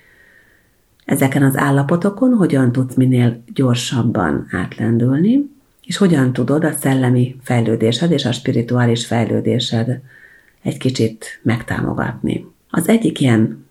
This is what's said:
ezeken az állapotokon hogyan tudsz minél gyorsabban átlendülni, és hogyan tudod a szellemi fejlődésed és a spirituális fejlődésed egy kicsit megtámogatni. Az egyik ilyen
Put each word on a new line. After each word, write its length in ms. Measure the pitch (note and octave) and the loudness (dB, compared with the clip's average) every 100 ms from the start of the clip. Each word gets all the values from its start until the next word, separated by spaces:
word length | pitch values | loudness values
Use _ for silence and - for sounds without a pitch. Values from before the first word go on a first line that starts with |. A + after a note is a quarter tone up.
| _ _ _ _ _ _ _ _ _ _ | _ _ _ _ _ _ _ _ _ _
ezeken 380 | - C#3 C3+ - | -4 0 0 2
az 140 | C3+ C3+ | 2 2
állapotokon 800 | C#3 C#3 C#3 E3+ G3+ G3+ B3+ | 2 2 2 0 0 0 2
hogyan 380 | A#3 E3+ C3+ B2+ | 2 2 2 2
tudsz 220 | C3 B2+ | 0 0
minél 480 | - B2+ B2 A#2+ A#2 - | 2 2 4 2 0 -6
gyorsabban 920 | - C3 A#2+ - B2+ A#2 G#2 E2 C2+ - | -2 0 0 -2 -2 0 0 0 -2 -4
átlendülni, 1000 | F#2 - - A2+ A#2 B2+ C#3 G3+ C#4 C#4+ - _ _ - | -6 -6 -4 -2 0 2 2 2 2 -2 -10 _ _ -8
és 100 | - | 0
hogyan 360 | F#3+ D3 B2+ | 2 4 2
tudod 320 | B2 A#2+ D3 | 0 0 0
a 80 | D#3+ | 0
szellemi 640 | - C#3 C3 B2+ B2 B2 - | -2 0 0 2 2 0 -4
fejlődésed 680 | - B2 A2+ A2+ A2+ A#2+ E3+ | -2 0 0 0 0 0 0
és 140 | C#3 | 0
a 80 | B2 | 0
spirituális 720 | A#2 - A#2+ A#2 B2 A#2+ A#2 - | -4 -2 -2 0 0 2 0 -2
fejlődésed 960 | A#2 A2 A2 A2 A2+ - A2+ A#2+ B2 - - - - _ _ | -2 0 -2 0 -2 -2 -2 -2 -6 -10 -20 -20 -20 _ _
egy 140 | F#2 - | -8 -4
kicsit 640 | B2+ B2+ A2 - - - | -4 0 -2 -4 -16 -6
megtámogatni. 1040 | - - - - - - - - - - - _ _ | -2 -2 -4 -6 -4 -4 -4 -4 -6 -6 -8 _ _
Az 180 | - - | -4 0
egyik 320 | A3+ A3 - | 2 0 0
ilyen 440 | C3+ A2 A2 - - | 2 2 2 -4 -18